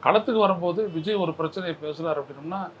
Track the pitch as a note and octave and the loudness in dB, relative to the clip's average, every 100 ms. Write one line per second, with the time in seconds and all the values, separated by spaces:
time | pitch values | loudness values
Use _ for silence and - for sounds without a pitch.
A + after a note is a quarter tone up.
0 | C3 G3+ G#3+ A3 G3+ F#3 F3 F3 G#3+ D#3+ | 6 4 4 4 4 2 0 0 -2 -2
1 | D#3+ G#3 E3+ - D#3+ F#3+ F3+ D3+ D3+ D3+ | -2 0 0 -2 -4 -4 -6 -6 -8 -6
2 | E3 D3 C3+ C#3+ D3+ F#3+ A#3 - | -2 -2 -4 -10 -8 -8 -8 -12